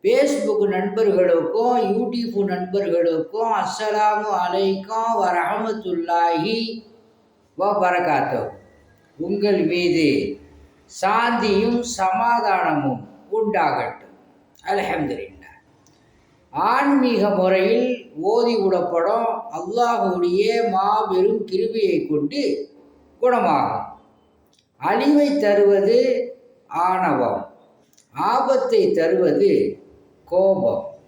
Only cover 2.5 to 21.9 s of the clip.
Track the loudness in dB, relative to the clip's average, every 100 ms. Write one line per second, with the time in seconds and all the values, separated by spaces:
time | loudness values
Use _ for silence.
2.5 | -2 -4 -4 -2 0 0 0 -4 -4 -2
3.5 | -2 -4 -4 -4 0 0 0 -2 -2 -2
4.5 | 0 0 -2 -4 -4 -2 0 0 0 -2
5.5 | -4 -4 -6 -6 -6 -2 0 2 0 -2
6.5 | -4 -6 -10 -16 -20 _ _ _ _ _
7.5 | -4 0 2 2 0 0 0 0 -4 -6
8.5 | -12 -20 _ _ _ _ _ -6 -2 0
9.5 | 2 2 0 0 2 2 2 -2 -8 -16
10.5 | -20 -20 _ _ -4 0 0 0 0 0
11.5 | 2 2 -2 -4 -2 -2 0 0 0 0
12.5 | 0 0 -2 -2 -6 -10 -20 -6 -2 0
13.5 | 0 0 0 -6 -10 -20 -20 _ _ _
14.5 | _ -4 -4 -2 -4 -4 -6 -10 -18 -20
15.5 | -20 _ _ _ _ _ _ _ _ _
16.5 | -2 0 2 2 2 2 2 2 2 2
17.5 | 4 2 2 0 -4 -8 -6 0 2 2
18.5 | 2 0 0 0 0 0 0 -2 -4 -8
19.5 | -10 -6 0 0 2 0 0 0 2 2
20.5 | 0 0 0 0 0 0 2 2 0 -4
21.5 | -4 -2 0 0